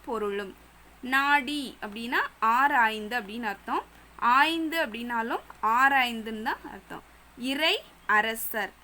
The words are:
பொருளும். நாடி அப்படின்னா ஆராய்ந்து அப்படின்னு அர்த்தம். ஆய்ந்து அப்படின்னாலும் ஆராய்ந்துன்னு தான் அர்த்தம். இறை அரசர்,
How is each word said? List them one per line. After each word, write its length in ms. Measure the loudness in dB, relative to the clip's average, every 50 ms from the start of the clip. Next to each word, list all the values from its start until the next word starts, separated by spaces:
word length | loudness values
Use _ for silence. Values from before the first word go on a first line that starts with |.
| -10
பொருளும். 500 | -8 -6 -4 -4 -4 -4 -6 -8 -8 -14 -18 -20 -20 _ -20 -20 -20 -20 -14
நாடி 760 | -6 -2 0 0 2 2 2 2 0 -2 -6 -6 -6 -8 -10 -10 -12
அப்படின்னா 380 | -12 -10 -10 -8 -2 -2 -2 -2 -2 -4 -2
ஆராய்ந்து 800 | 0 2 4 4 4 4 4 4 4 2 2 -2 -6 -6 -6 -6
அப்படின்னு 220 | -6 -6 -8 -8 -6
அர்த்தம். 420 | -6 -8 -8 -8 -6 -4 -4 -6 -8 -16 -20 -20 -20 -10
ஆய்ந்து 680 | -2 2 4 6 6 6 6 4 0 -2 -2 0 -2 -2
அப்படின்னாலும் 540 | -2 -4 -8 -8 -4 -4 -2 -2 -2 -4 -6 -6 -10 -12 -4 0
ஆராய்ந்துன்னு 800 | 2 4 6 6 6 6 6 4 2 0 -6 -8 -8 -8 -6 -6
தான் 160 | -6 -6 -6 -8 -14 -16
அர்த்தம். 300 | -16 -16 -16 -16 -16 -16 -18 -20 -20 -20 -20 -16 -10
இறை 440 | -6 -4 -2 0 0 0 0 0 -4 -10 -20 -14 -2
அரசர், 640 | 2 2 2 2 2 -2 -6 -6 -6 -4 -4 -6 -6 -8 -16